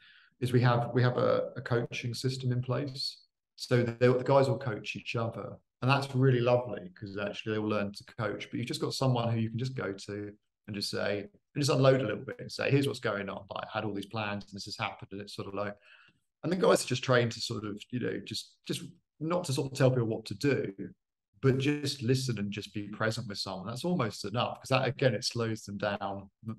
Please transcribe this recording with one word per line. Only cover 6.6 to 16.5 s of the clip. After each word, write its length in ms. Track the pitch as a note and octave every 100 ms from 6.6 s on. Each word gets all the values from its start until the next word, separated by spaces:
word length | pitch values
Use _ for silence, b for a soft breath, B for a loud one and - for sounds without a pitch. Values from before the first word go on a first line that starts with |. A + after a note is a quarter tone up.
| A2 F#2+ F2+ -
'cause 200 | G2+ G2
actually 360 | G#2 G#2 A2
they 60 | G#2+
will 100 | G#2+
learn 220 | G#2 G2+
to 100 | G#2 - -
coach, 320 | G#2+ G#2 -
but 80 | A#2
you've 100 | B2
just 140 | D3
got 120 | C#3
someone 380 | - C3 A#2+ A2+
who 80 | A2+
you 100 | A2+
can 100 | A#2
just 160 | C3 -
go 160 | G2
to 400 | G2 - G#2 G#2 G#2 _ _ -
and 80 | G2+
just 140 | G2+
say, 300 | G2+ G2+ G2+
and 400 | G2 _ _ -
just 80 | C#3
unload 300 | C#3 C3+ C3
a 20 | A2+
little 180 | G#2 -
bit 120 | -
and 100 | G#2+
say, 200 | - G#2+
"Here's 160 | C#3 C3+
what's 140 | -
going 260 | A2+ G2+ G2
on. 160 | G2 -
Like, 120 | - -
I 40 |
had 100 | A2 G#2+
all 80 |
these 120 | G2+ F#2+
plans 400 | A2+ G#2 G2+ G2
and 80 |
this 100 | G2+ G#2
has 120 | -
happened." 340 | G#2 - -
And 80 | G2
it's 140 | G2+ -
sort 140 | G2
of 40 |
like, 220 | G2 G2+ G2+ B B B B _ _
and 80 | D3+